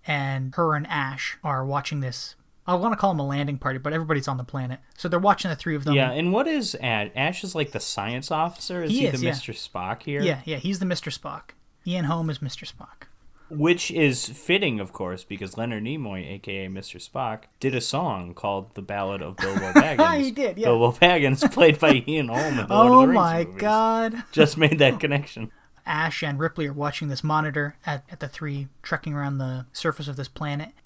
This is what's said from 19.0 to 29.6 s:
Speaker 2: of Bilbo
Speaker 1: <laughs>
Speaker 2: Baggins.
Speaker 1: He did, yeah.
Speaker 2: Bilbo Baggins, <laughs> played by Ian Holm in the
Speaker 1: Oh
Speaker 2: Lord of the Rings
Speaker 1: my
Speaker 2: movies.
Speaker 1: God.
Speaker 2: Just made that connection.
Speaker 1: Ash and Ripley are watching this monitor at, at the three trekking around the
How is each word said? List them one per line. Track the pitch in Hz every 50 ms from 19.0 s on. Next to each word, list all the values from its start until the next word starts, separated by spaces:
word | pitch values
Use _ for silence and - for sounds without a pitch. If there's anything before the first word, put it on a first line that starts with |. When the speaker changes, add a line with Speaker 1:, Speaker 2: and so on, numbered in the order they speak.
| 98 95 101 98 87
Speaker 2:
of | 85 95 -
Bilbo | - 98 98 98 95 92 92
Speaker 1:
<laughs> |
Speaker 2:
Baggins. | - 131 156 147 - 311 - 311 294 277
Speaker 1:
He | 262
did, | 220 285 277 214 175 185
yeah. | 220
Speaker 2:
Bilbo | 123 120 113 117 117 -
Baggins, | - 175 175 180 165 143 135 135 139 - 269 -
<laughs> |
played | - 180 165 147 -
by | - 156 143 127 120
Ian | 135 151 160 139 117
Holm | 113 127 151 156 139 123
in | 104
the | - 190
Speaker 1:
Oh | 208 233 247
Speaker 2:
Lord | 247
of | 262
the | 262
Rings | 262 247
Speaker 1:
my | 214 180 170 165 165 170
Speaker 2:
movies. | 180 185 190 208
Speaker 1:
God. | 208 214 220 220 226 226 226 226 226 220 233 - - -
Speaker 2:
Just | - 156 147 - 156
made | 160 147 156 -
that | 139 139 - -
connection. | - 147 143 143 143 - - - 113 - - - _ _ _ - _
Speaker 1:
Ash | - 160 151 160 165 - - -
and | 151 143 139
Ripley | 156 165 - - 156
are | 143 139
watching | 143 143 147 143 - 160 147
this | 139 - -
monitor | 156 151 156 156 151 139 147 147 147 147 - -
at, | - 147 139 - -
at | 180 -
the | - 139
three | - - 156 147 143 139 139 135 - - -
trekking | - 165 156 - 160 147
around | 143 143 139 139 135
the | 135 131 131 127